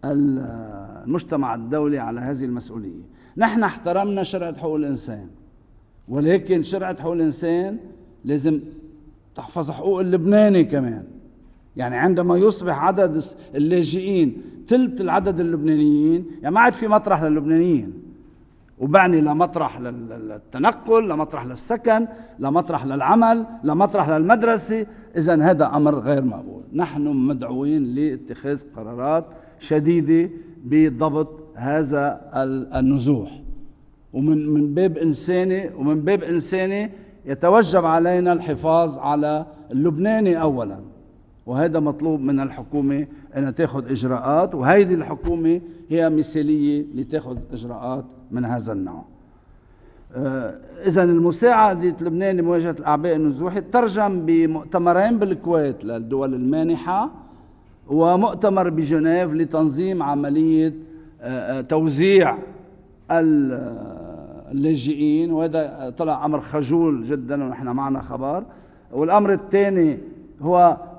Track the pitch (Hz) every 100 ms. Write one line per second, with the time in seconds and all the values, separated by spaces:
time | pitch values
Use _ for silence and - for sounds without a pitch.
0 | 139 143 143 131 127 117 110 101 98 101
1 | 113 165 170 151 135 117 113 151 147 143
2 | 117 117 123 139 131 123 - 113 98 82
3 | 87 - - - 226 220 208 - 170 175
4 | 202 196 185 190 170 143 160 156 147 131
5 | - 107 90 - - _ _ - _ _
6 | - 127 151 185 160 180 151 190 185 180
7 | 156 170 160 139 170 170 190 220 - -
8 | - - - 147 143 156 - - - -
9 | - - _ - - - 151 156 190 185
10 | 190 180 165 208 214 190 160 143 127 110
11 | 92 - - _ - - _ - 123 123
12 | 160 180 180 175 202 208 180 139 165 196
13 | 185 156 143 - - 139 151 180 156 165
14 | 185 196 151 - - - - 247 254 -
15 | 185 175 190 170 170 165 151 151 151 147
16 | 151 165 175 - - 190 240 247 220 214
17 | 208 180 156 151 147 160 175 156 107 -
18 | - - - - - _ _ - 135 175
19 | 180 165 151 151 175 170 143 135 123 120
20 | 117 113 110 107 - 127 170 233 - 226
21 | 220 156 151 151 123 127 - 233 - 220
22 | 226 - - - 135 156 175 160 127 135
23 | 131 220 226 233 226 - 139 156 202 202
24 | 151 156 165 233 233 226 170 220 214 -
25 | - 170 160 165 156 170 143 151 147 147
26 | 117 143 127 98 98 95 - 147 170 147
27 | 147 139 127 139 123 127 143 156 131 123
28 | 151 131 - 120 139 143 143 - 110 120
29 | 135 160 165 - - - - 156 151 170
30 | 147 165 175 170 - - 127 151 156 120
31 | 156 147 151 - - - 127 151 147 147
32 | 143 - - 135 135 135 127 135 131 139
33 | 123 135 95 - - - - - - _
34 | _ 123 147 156 151 151 147 147 185 160
35 | 165 147 - 180 185 185 190 - 135 156
36 | 151 196 160 170 160 185 190 196 214 -
37 | - - - 135 170 208 190 180 165 165
38 | 170 180 180 175 170 139 160 160 170 135
39 | 139 147 147 151 160 - - 131 160 151
40 | 196 220 202 170 160 131 110 - - -
41 | - _ _ _ - 127 165 160 151 143
42 | 156 156 135 139 135 127 143 147 139 139
43 | 143 - - 139 139 123 165 135 120 127
44 | 123 127 127 151 180 175 127 190 196 180
45 | 151 143 170 170 165 170 170 - - 160
46 | 165 156 151 156 147 151 147 147 147 123
47 | 127 156 123 123 - 123 117 117 120 131
48 | 127 - - 117 123 120 107 104 92 80
49 | - - - _ _ - _ _ - -
50 | - 127 139 131 117 - - - 196 175
51 | 180 170 170 156 233 233 214 180 175 160
52 | 170 165 196 190 170 175 170 156 151 151
53 | 170 160 156 135 175 196 - 240 233 196
54 | 208 185 160 165 165 160 - 185 175 175
55 | 208 233 202 185 156 170 143 123 104 113
56 | 113 135 135 131 127 156 165 165 - 190
57 | 254 - - - - - _ - - 147
58 | 165 180 214 185 214 196 180 156 151 160
59 | 160 170 180 151 160 160 156 139 185 185
60 | 143 143 143 147 160 160 160 156 - -
61 | - - 117 127 101 135 131 156 160 139
62 | 185 196 160 113 - - - - - _
63 | - 170 160 151 135 127 123 113 107 90
64 | 82 82 73 73 - 139 147 156 127 147
65 | 151 151 170 160 165 160 147 139 131 120
66 | 165 139 147 151 107 151 131 165 165 139
67 | 113 143 123 143 135 123 127 127 139 135
68 | 131 120 135 160 226 - - - _ 127
69 | 156 202 202 196 196 196 202 190 160 135
70 | - - - - 143 180 175 151 -